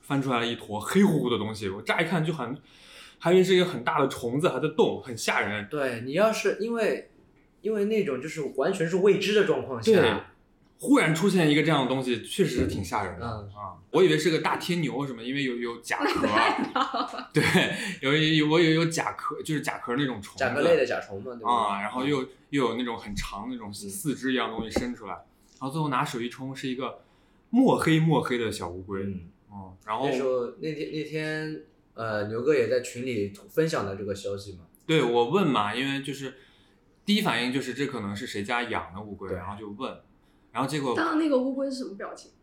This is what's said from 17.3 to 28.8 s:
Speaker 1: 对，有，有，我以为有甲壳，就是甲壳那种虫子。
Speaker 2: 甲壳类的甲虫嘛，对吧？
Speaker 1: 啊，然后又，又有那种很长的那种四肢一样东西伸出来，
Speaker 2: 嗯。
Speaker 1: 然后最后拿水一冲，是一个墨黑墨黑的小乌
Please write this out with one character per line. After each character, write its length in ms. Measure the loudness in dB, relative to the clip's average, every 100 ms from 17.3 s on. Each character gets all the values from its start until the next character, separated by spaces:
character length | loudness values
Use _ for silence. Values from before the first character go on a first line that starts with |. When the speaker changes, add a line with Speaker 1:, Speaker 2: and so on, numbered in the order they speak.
Speaker 1:
对， 120 | 2 4 4 2 -2 -6 -4
有， 100 | 0
有， 400 | 2 4 4 4
我 80 | 6
以 80 | 6
为 60 |
有 100 | 4 2
甲 280 | 0 -2
壳， 280 | -4 -8 -8
就 120 | -4 -4
是 60 |
甲 160 | -4 -6
壳 180 | -4 -2
那 100 | -2
种 160 | -4
虫 120 | -10
子。 60 | -4
Speaker 2:
甲 100 | -2
壳 100 | 2
类 140 | 4 4
的 100 | 4
甲 140 | -2
虫 240 | -6 -12
嘛， 100 | -10 -8
对 100 | 0
吧？ 300 | 2 2 -2
Speaker 1:
啊， 60 |
然 100 | -4
后 120 | -2
又， 160 | 0 0 -2 -10 _
又 160 | 0 0
有 80 | 0
那 80 |
种 140 | -4 -6
很 180 | -6 -6
长 320 | -6 -6 -8
的 80 | -10
那 20 |
种 140 | -10
四 420 | -12 -10 -8 -6
肢 200 | -4 -2
一 20 | 0
样 140 | -2
东 200 | -4 -4
西 20 |
伸 220 | -2 -2
出 120 | -8 -10
来， 80 |
Speaker 2:
嗯。 140 | -12 -14 _ _ _
Speaker 1:
然 0 |
后 80 | -8
最 100 | -4
后 80 | 0
拿 160 | 0
水 220 | 0 -2 -6
一 40 |
冲， 240 | -8 -12
是 140 | -8 -6
一 80 | -6
个 240 | -6 -8 _ _ _ _ _
墨 280 | 4 6 6
黑 200 | 4 4
墨 240 | 6 4
黑 160 | 2 -2
的 140 | -2
小 160 | -4 -6
乌 140 | -8